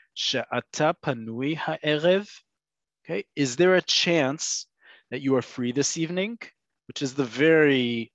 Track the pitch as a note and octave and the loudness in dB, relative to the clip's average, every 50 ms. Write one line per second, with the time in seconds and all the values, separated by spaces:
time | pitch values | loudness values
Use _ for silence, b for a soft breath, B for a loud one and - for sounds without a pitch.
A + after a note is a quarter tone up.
0 | b b _ - - - - C3 A#2 - - B2 - _ - - D#3 D#3 F3+ - | b b _ -8 -6 -4 -2 -4 -4 -4 -6 -6 -6 _ -4 -2 0 0 0 0
1 | - - C#3 A#2+ A2+ A2+ A2+ A#2 C3 C#3 D#3+ D#3 - - D#3+ D#3+ - D3+ D3+ D3+ | -2 -6 -6 -4 -6 -8 -8 -6 -4 -4 -4 -4 -6 -6 -8 -6 -2 -2 -2 0
2 | D3+ F3 F3+ G3 G3+ G3+ - - - _ _ _ _ _ _ _ _ _ _ _ | 2 4 2 2 2 -2 -10 -20 -20 _ _ _ _ _ _ _ _ _ _ _
3 | _ - E3 G3 G3+ - _ - D3 C3 A#2+ A#2+ F3 F#3 F#3 F#3 E3+ - - - | _ -10 -8 -8 -8 -8 _ -2 -2 -2 2 2 4 4 4 4 2 2 0 0
4 | - - E3+ E3+ C#3+ C3 C#3 D#3+ - - - - - - _ b b b b b | 2 2 2 2 2 0 0 -4 -4 -6 -6 -6 -8 -10 _ b b b b b
5 | b b - B2 C#3 C3+ C3+ C3 A#2+ - - - B2+ A#2+ A#2+ C3 C#3+ - - E3 | b b -10 -6 -2 0 0 0 0 -2 -6 -6 -6 -4 -2 -2 -2 -2 -2 -4
6 | E3 D#3 F3 F3+ F#3 G#3+ A#3 A3+ - - - _ _ _ _ _ _ - - - | -4 -4 -4 -4 -4 -4 -6 -10 -14 -20 -20 _ _ _ _ _ _ -18 -10 -6
7 | D3 C3+ B2+ - C#3 B2 A2 A#2+ C#3+ D#3+ D#3+ D#3+ D#3 D3 C#3 C3 B2 A#2+ A#2+ A#2 | -6 -4 -2 -2 -4 -4 0 2 4 6 6 6 6 6 4 4 2 0 0 -2
8 | A#2 A2+ _ | -4 -6 _